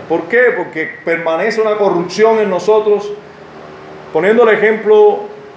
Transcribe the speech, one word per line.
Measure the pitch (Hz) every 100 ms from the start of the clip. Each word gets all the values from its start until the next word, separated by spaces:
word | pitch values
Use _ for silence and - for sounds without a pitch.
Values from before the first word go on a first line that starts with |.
| -
¿Por | 165
qué? | 165 240 247 175
Porque | 165 160 156 - -
permanece | 165 165 165 214 226
una | 220 208
corrupción | 196 175 175 214 220 220
en | 208
nosotros. | 180 - 214 208 202 - - - - - - - - - - -
Poniendo | 156 185 233
el | 226 208
ejemplo | 214 220 208 214 208 196 - - -